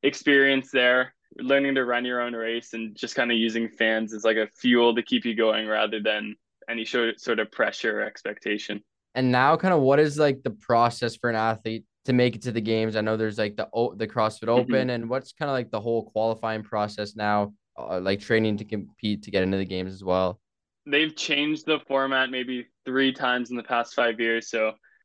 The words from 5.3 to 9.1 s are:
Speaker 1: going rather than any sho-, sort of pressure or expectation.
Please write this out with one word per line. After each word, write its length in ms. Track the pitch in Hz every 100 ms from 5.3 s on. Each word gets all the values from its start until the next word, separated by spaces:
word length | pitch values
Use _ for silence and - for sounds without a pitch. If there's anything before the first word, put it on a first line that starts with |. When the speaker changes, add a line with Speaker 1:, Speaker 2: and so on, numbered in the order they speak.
| 110
Speaker 1:
going 300 | 113 107 110
rather 340 | 107 107 110
than 360 | 104 107 107 107 _ _ -
any 160 | 117 110
sho-, 260 | 127 117 113
sort 200 | - 110
of 140 | 107
pressure 480 | - 107 - 113 107
or 40 |
expectation. 800 | 107 - 107 107 110 104 - 104 _ _ _